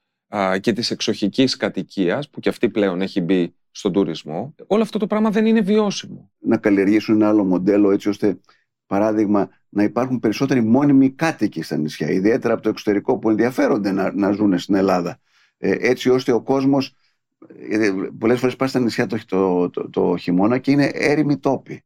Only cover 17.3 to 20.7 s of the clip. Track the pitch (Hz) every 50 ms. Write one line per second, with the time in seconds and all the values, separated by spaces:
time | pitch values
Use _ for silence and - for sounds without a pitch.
17.3 | _ _ - - - - - - 98 107 110 101 95 95 92 - - - 113 113
18.3 | 123 123 - 127 123 - 135 131 - 131 123 113 - - 120 95 120 107 - -
19.3 | 95 95 95 92 90 90 90 85 - - - - - 98 95 92 90 87 - 92
20.3 | 87 90 98 110 123 131 - 139